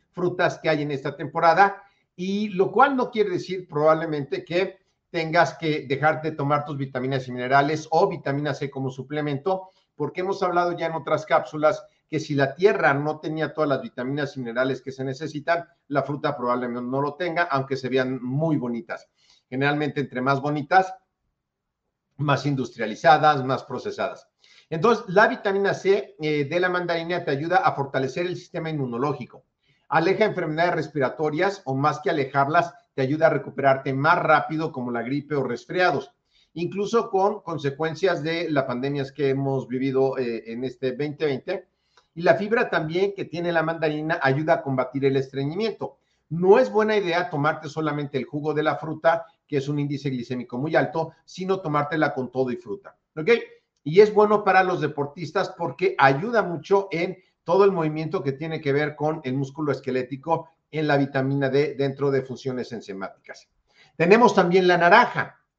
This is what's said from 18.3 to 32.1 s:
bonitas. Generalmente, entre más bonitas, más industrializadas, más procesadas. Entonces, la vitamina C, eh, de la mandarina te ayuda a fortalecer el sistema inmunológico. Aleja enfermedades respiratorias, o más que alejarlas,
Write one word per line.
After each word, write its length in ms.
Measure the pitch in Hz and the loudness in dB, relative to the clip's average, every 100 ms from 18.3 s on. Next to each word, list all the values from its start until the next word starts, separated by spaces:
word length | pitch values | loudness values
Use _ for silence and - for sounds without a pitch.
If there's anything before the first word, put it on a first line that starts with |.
| 139 160 143 | -2 0 0
bonitas. 540 | 120 117 - 90 - _ _ _ _ | -2 -6 -8 -12 -14 _ _ _ _
Generalmente, 500 | 135 143 147 147 147 | -2 0 0 -2 -4
entre 220 | 127 123 | -4 -2
más 200 | 127 139 | 0 0
bonitas, 520 | 147 151 147 185 190 - _ _ _ _ _ _ _ _ _ _ _ - | 0 -4 2 4 4 -4 _ _ _ _ _ _ _ _ _ _ _ -4
más 280 | 147 135 147 | 0 2 0
industrializadas, 960 | 135 117 - 110 107 165 151 151 143 | -2 -4 -6 -6 2 4 6 6 2
más 200 | 127 123 | 0 -4
procesadas. 640 | - 120 107 95 95 87 _ _ _ _ _ | -4 -8 -8 -4 -6 -6 _ _ _ _ _
Entonces, 360 | 160 214 220 196 | 0 2 2 2
la 200 | 180 226 | 4 4
vitamina 460 | 254 208 196 196 | 2 -2 0 0
C, 420 | 156 190 202 - - | 0 2 2 0 -6
eh, 260 | 156 147 135 | -2 0 0
de 140 | 170 | 0
la 100 | 185 | 0
mandarina 540 | 180 175 170 165 175 | 0 -2 -2 -2 -4
te 80 | 160 | -2
ayuda 260 | 139 165 185 | -2 2 2
a 160 | 156 | 2
fortalecer 520 | - 135 135 131 170 180 | 0 -2 -2 -2 -4 -6
el 120 | 170 | -6
sistema 320 | - 170 160 | -10 -8 -4
inmunológico. 720 | 151 127 117 147 135 110 - _ _ _ _ - | -4 -4 -2 -2 -4 -10 -18 _ _ _ _ -2
Aleja 360 | 160 165 185 214 | 2 2 2 0
enfermedades 500 | 156 160 156 175 165 | 0 -4 0 0 0
respiratorias, 840 | 139 151 123 - 151 151 196 196 - | -4 -2 -2 -2 -4 0 -2 -2 -6
o 100 | 135 | -2
más 240 | 151 143 | 0 0
que 100 | |
alejarlas, 640 | 185 | -2